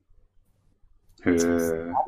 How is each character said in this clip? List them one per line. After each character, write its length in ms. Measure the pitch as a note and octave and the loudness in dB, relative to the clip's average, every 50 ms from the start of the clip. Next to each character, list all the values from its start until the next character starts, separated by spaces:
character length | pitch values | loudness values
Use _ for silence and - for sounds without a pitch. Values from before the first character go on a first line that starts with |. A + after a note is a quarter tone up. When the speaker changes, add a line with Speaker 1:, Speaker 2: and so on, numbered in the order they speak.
| _ _ - - _ _ _ _ _ _ _ _ _ _ _ _ - _ _ _ _ _ _ _ - | _ _ -20 -20 _ _ _ _ _ _ _ _ _ _ _ _ -20 _ _ _ _ _ _ _ 0
Speaker 1:
へ 40 | F2+ F2 | 0 2
ー。 520 | E2+ E2+ E2+ E2+ E2+ - - - - E2 - | 2 2 2 2 0 0 -2 -4 -4 -6 -4
Speaker 2:
あ 20 | |
ん 40 | - C3 - | -4 -2 -2